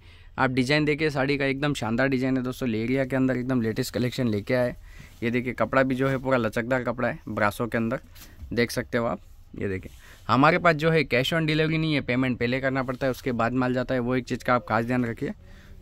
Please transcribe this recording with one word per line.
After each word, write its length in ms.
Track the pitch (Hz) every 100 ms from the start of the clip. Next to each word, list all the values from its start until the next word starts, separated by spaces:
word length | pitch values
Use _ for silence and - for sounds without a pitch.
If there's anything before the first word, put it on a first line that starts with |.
| - - - -
आप 120 | 131
डिज़ाइन 340 | 127 127 151
देखिए 260 | 151 147 156
साड़ी 260 | 143 135 143
का, 60 |
एकदम 300 | 139 135 147
शानदार 340 | 139 113 117 135
डिज़ाइन 280 | 131 131 131
है 60 |
दोस्तों। 260 | 127 - 131
लेरिया 360 | 107 113 135
के 120 | 131 135
अंदर 200 | 131 123
एकदम 260 | 123 127
लेटेस्ट 320 | 110 110 127
कलेक्शन 340 | 101 123 - 123
लेके 260 | 104 104
आए। 200 | 127 123 - - - - -
ये 80 | 117
देखिए 220 | 123 123
कपड़ा 280 | 110 113 127
भी 120 | 131
जो 140 | 127 135
है 100 | 135
पूरा 200 | 131 131
लचकदार 460 | 110 113 117 131
कपड़ा 240 | 120 120 120
है 100 | 156 -
ब्रासो 360 | 107 104 - 120
के 120 | 117
अंदर, 220 | 113 131 - - - - -
देख 180 | 113 117
सकते 280 | - 117 117
हो 80 | 117
आप। 140 | - - - -
ये 140 | - 101
देखिए 240 | 95 - - - - -
हमारे 300 | 120 147 170
पास 180 | 175 156
जो 140 | 160
है 140 | 160
cash 280 | 139 120 135
on 180 | 165 160
delivery 280 | 156 156 160
नहीं 160 | 160
है, 60 | 147
पेमेंट 360 | 123 123 131 117
पहले 220 | 120 131
करना 220 | 135 135
पड़ता 240 | 127 127 139
है, 40 |
उसके 220 | 123 -
बाद 180 | 117 117
माल 200 | 123 127
जाता 200 | 127 123
है, 60 | 131
वो 160 | 120 127
एक 80 |
चीज़ 200 | 120 127
का 100 | -
आप 120 | 123 -
खास 160 | 110
ध्यान 200 | 117 127
रखिए। 300 | 120 113 139 - - - - -